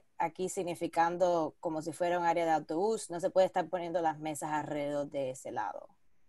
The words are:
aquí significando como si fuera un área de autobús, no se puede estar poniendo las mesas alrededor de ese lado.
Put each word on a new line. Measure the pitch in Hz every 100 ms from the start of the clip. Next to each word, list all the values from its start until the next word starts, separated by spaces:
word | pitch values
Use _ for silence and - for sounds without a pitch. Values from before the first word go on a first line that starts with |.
| _ -
aquí | 165 160 185
significando | - 175 165 170 165 170 175 180 170 156 -
como | 175 156
si | 156
fuera | 147 175 175
un |
área | 170 170
de | 165
autobús, | 156 156 160 208 220 -
no | 170
se | 175
puede | 185 185
estar | 185 165
poniendo | 180 170 175
las | 160 151
mesas | 156 151 156
alrededor | 151 147 147 143 147 143
de | 143 131
ese | 131 120
lado. | 117 101 - - - - -